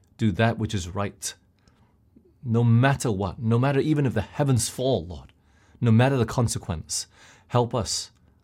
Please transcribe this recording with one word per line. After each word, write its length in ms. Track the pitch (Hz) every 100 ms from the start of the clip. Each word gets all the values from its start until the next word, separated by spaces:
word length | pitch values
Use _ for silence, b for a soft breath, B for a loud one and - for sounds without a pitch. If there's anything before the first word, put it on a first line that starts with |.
| _ -
do 120 | 110
that 260 | 87 113 -
which 160 | 107
is 160 | 104 87
right, 420 | 92 101 - - - _ _ b b b b _ _ _ _
no 180 | 127 113
matter 480 | 120 113 135 139 131
what, 280 | 95 95 85
no 200 | 113 117
matter 220 | 131 139
even 240 | - 151
if 80 | 139
the 80 | 107
heavens 480 | - - 143 123 -
fall, 380 | - 131 117 82
Lord, 260 | 82 - _ b b b b
no 100 | 117
matter 280 | 110 131 135
the 80 | 110
consequence. 800 | - 117 - - 82 - - - B B B _
Help 280 | 123 117
us 360 | 127 - - - _ _ _